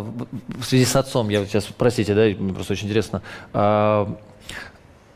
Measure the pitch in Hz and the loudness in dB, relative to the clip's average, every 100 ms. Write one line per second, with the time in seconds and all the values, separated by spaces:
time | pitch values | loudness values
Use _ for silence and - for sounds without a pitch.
0 | 104 117 123 117 - - 120 131 123 135 | -4 -10 -10 -12 -12 -10 0 2 4 2
1 | - 131 107 104 98 107 - - 123 113 | 0 -2 0 0 0 -2 -2 0 2 2
2 | 101 101 110 90 98 92 95 92 101 107 | 2 4 4 2 -4 -4 -6 -6 -2 -2
3 | 98 98 - - - - 104 104 107 104 | -2 -6 -10 -16 -6 0 2 4 4 2
4 | 104 - - - - - - - - - | 0 -6 -16 -20 -18 -16 -16 -20 -20 -20
5 | - | -20